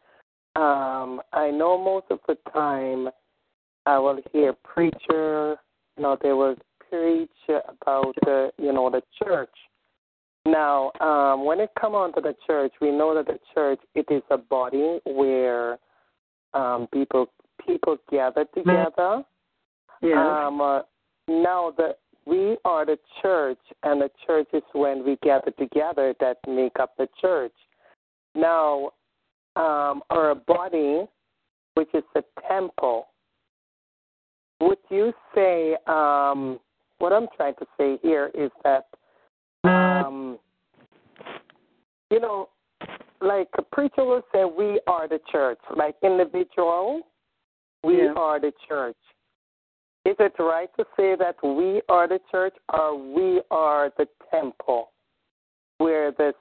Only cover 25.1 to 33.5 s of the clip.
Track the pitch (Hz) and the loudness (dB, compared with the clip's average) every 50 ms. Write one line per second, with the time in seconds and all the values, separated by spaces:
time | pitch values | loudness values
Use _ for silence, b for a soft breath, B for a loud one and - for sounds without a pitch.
25.1 | 139 - - 151 139 135 - - - - 139 123 - 147 151 165 165 143 135 131 | -2 0 2 2 2 2 0 -4 -6 -6 -6 -2 -2 -2 -2 0 0 0 0 0
26.1 | 120 - 135 127 123 - - 135 131 127 131 123 - - 131 - _ - 135 - | 0 0 -2 -2 -2 -4 -6 -4 -2 -2 -2 -2 -2 -2 -4 -4 _ -6 -6 -6
27.1 | _ - - 185 180 151 127 113 - _ _ b b b b b b _ _ _ | _ -2 0 0 0 0 -2 -6 -10 _ _ b b b b b b _ _ _
28.1 | _ _ _ _ - 151 160 165 165 160 156 151 147 139 139 - - _ _ _ | _ _ _ _ -2 0 2 2 2 2 2 2 0 -2 -4 -8 -10 _ _ _
29.1 | _ _ _ _ _ _ _ _ _ 165 165 160 151 147 147 143 139 143 - - | _ _ _ _ _ _ _ _ _ -2 0 0 0 0 0 -2 -2 -4 -6 -2
30.1 | - 165 156 151 143 135 - - 170 175 180 190 175 160 147 143 147 165 202 - | 0 2 2 2 0 0 0 0 0 0 0 -2 -2 -2 0 0 0 -2 -4 -6
31.1 | _ _ _ _ _ _ _ _ _ _ _ _ _ - 156 - - 156 - - | _ _ _ _ _ _ _ _ _ _ _ _ _ -4 -2 -2 -2 -4 -4 -4
32.1 | - 151 - - _ - - - 185 196 190 170 - - - 127 117 113 - - | -6 -6 -6 -6 _ -12 -6 -4 -4 -4 -4 -6 -4 -2 -2 -2 -2 -2 -6 -10
33.1 | _ _ _ _ _ _ _ _ | _ _ _ _ _ _ _ _